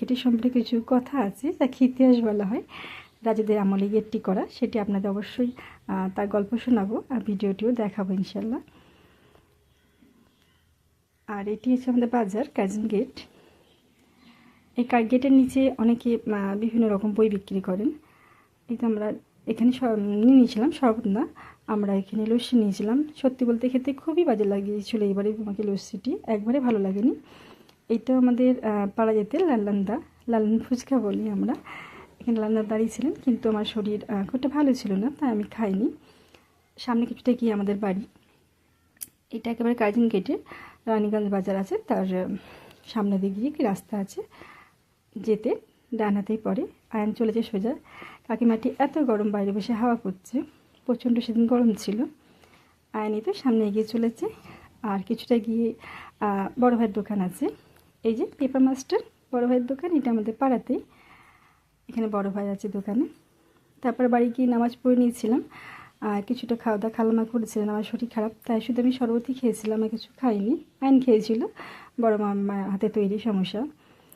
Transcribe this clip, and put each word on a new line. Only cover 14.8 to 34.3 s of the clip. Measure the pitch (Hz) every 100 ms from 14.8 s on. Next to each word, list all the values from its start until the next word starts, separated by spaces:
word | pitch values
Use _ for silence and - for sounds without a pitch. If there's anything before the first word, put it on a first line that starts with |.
কা-, | 247 240 220
গেটের | 254 269
নিচে | 269 254 262 269 262
অনেকে, | 226 233 240
আহ, | 226 - 208 196 202
বিভিন্ন | 226 233 220
রকম | 202 214
বই | 208 220
বিক্রি | 202 - 196
করেন। | 190 185 240 - _ _ _ _ _ _ -
এই | 233
তো | 233
আমরা | 214 214 - _ _ -
এখানে | 226 240
স-, | 254
নিয়ে | 247 214 202 208
নিয়েছিলাম | 233 269 233 214 277
শরবত | - 247 226 214
না, | 202 339 - - - -
আমরা | 214 202
এখানে | 196 190 214 214
লস্যি | 233 - 247
নিয়েছিলাম। | 208 190 208 254 302 -
সত্যি | 262 254 240
বলতে | 233 254
খেতে | 254 269
খুবই | 277 320 320
বাজে | 339 208
লাগিয়েছিল | 202 202 202 208 196 226
এবারে | 202 196 208 220
আমাকে | 214 202
লস্যিটি, | 208 196 - 190 254 381 -
একবারে | 214 214 277
ভালো | 247 220
লাগেনি। | 196 196 247 415 - - - - - _ -
এই | 226
তো | 220 262
আমাদের, | 247 240 254 254
আহ, | 220 208 202 214
পাড়া | 220
যেতে | 220 208 311
লাল্লানদা, | 359 233 202 202 190 262 - _ -
লাল্লান | 226 214 226
ফুচকা | - 247 - 269
বলি | 208 196 214
আমরা, | 196 202 294 - - - - - -
এখানে | - 226
লাল্লান | 214 220 214
দাঁড়িয়ে | 220 226
ছিলেন, | - 262 392
কিন্তু | 269 226 226
আমার | 214
শরীর, | 214 220 208 208 -
আহ, | 202
খুব | 196